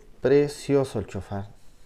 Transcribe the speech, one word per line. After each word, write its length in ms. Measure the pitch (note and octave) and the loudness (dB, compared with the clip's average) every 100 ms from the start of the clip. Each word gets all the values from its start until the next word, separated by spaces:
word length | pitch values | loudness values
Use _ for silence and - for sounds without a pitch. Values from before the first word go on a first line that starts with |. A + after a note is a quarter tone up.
| - - | -20 -4
precioso 760 | B2+ C#3+ D3 - - C#3 C3 A2+ | 4 4 4 -2 0 2 2 -4
el 80 | F#2 | -6
chofar. 400 | G2+ - G2 G2+ - - - | -8 -8 -8 -10 -14 -20 -20